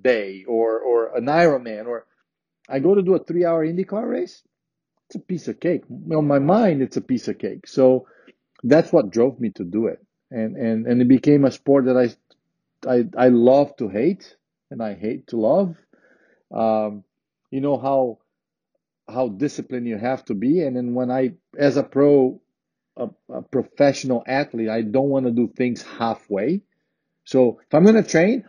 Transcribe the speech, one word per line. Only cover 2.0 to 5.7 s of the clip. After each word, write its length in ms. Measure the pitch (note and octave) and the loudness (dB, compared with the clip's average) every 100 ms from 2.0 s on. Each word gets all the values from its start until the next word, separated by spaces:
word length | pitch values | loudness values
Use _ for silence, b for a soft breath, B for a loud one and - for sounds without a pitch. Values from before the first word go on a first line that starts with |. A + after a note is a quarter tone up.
| - _ _ _ _ _ - | -14 _ _ _ _ _ -8
I 120 | C3+ | -2
go 140 | D#3+ G3+ | 2 2
to 60 | |
do 140 | F#3 F3+ | 2 0
a 80 | |
three 220 | - F3 E3+ | 0 -2 0
hour 200 | E3 D#3+ | 0 -2
IndyCar 420 | F3 F#3+ G#3 A#3 | -4 -6 -6 -6
race, 340 | A#3+ F4+ - _ _ _ _ _ _ _ | -6 -8 -12 _ _ _ _ _ _ _
it's 80 | - | -14
a 40 | |
piece 280 | - F3+ - | -8 -8 -8
of 120 | G#2+ | -6
cake. 240 | E3 | -4